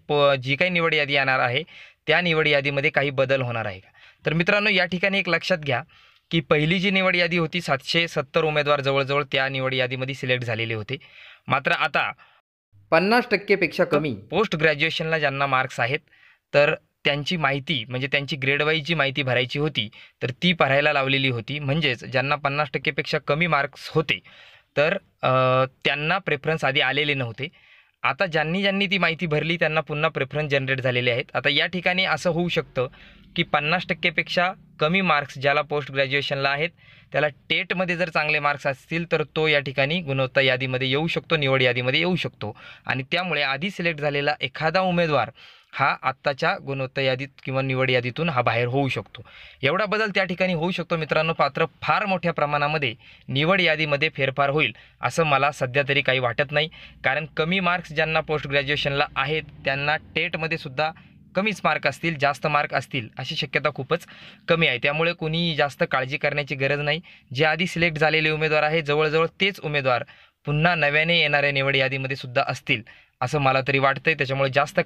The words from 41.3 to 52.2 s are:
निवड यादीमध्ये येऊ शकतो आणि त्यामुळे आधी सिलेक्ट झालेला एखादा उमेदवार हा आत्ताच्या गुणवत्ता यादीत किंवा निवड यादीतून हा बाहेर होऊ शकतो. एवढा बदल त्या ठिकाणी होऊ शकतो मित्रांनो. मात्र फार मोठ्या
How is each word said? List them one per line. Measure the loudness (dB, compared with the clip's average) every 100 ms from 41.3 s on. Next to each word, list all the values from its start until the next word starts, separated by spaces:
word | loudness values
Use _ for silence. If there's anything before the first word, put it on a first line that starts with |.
| 0
निवड | 2 4
यादीमध्ये | 2 2 0 0
येऊ | 0 0
शकतो | -4 -6 -8 -10 -16 -12 -6
आणि | -6 -4
त्यामुळे | -4 -2 0
आधी | 0 -2 -4
सिलेक्ट | -4 -4 -2
झालेला | -2 0 -2 -2
एखादा | -4 -4 0 0
उमेदवार | 2 2 2 2 0 -6 -20 -20 _
हा | -2 0 0
आत्ताच्या | -4 -4 -4 -2 -2 -2 -4
गुणवत्ता | -6 -6 -2
यादीत | 0 -2 -4 -12
किंवा | -6 -4
निवड | -2 0 2
यादीतून | 0 0 -4 -2
हा | 0
बाहेर | 0 0 0
होऊ | 0 0
शकतो. | -2 -8 -16 -20 -20 -20 -4
एवढा | -2 0
बदल | 0 0 0
त्या | 0
ठिकाणी | -2 0 0
होऊ | 0 -2
शकतो | -4 -4 -4
मित्रांनो. | 0 0 0 0
मात्र | 0 0 -2 -2
फार | 0 0 0
मोठ्या | -2